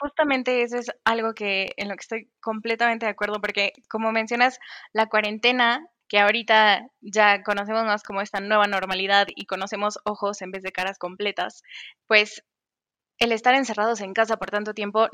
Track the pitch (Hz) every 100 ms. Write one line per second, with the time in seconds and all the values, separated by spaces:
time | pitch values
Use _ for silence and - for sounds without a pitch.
0 | 285 - 302 262 254 247 240 240 233 -
1 | 226 226 226 220 202 190 190 - 202 190
2 | - 226 - _ 196 220 226 226 233 226
3 | 226 202 208 208 202 202 196 - - 220
4 | 220 226 220 240 254 - - - - 214
5 | 220 214 208 214 240 254 233 262 330 _
6 | - 208 202 226 220 220 214 196 233 _
7 | - 208 208 202 196 202 202 220 220 208
8 | - 196 208 196 202 214 202 196 190 185
9 | 196 202 196 - 202 190 196 202 208 -
10 | 214 202 202 202 185 190 190 185 190 196
11 | 175 185 202 190 190 - _ - - _
12 | - 214 208 - _ _ _ _ _ _
13 | _ - 233 226 247 269 247 208 220 214
14 | 196 196 226 220 185 208 214 214 202 214
15 | 226